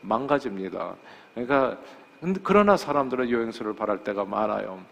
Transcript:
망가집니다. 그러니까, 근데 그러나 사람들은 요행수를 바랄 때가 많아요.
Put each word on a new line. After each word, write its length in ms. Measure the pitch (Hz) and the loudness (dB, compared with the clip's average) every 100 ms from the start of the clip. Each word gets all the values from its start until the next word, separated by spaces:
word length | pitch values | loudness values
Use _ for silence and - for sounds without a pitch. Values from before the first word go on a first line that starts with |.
망가집니다. 920 | 95 113 139 147 135 98 95 92 90 92 - - - | -2 -2 2 0 0 -6 -6 -6 -8 -10 -18 -20 -16
그러니까, 440 | - 123 139 127 104 - - - - | -10 0 2 2 -2 -14 -20 -20 -10
근데 180 | 170 190 | -4 -4
그러나 340 | - 208 208 190 | 4 6 8 4
사람들은 520 | - 143 135 127 123 | 4 0 0 0 0
요행수를 460 | 120 113 110 107 107 | 0 0 -4 -6 -4
바랄 280 | 107 101 - | -2 -2 -2
때가 180 | 101 | -2
많아요. 560 | 98 101 107 104 104 95 92 | -2 0 0 -2 -6 -10 -16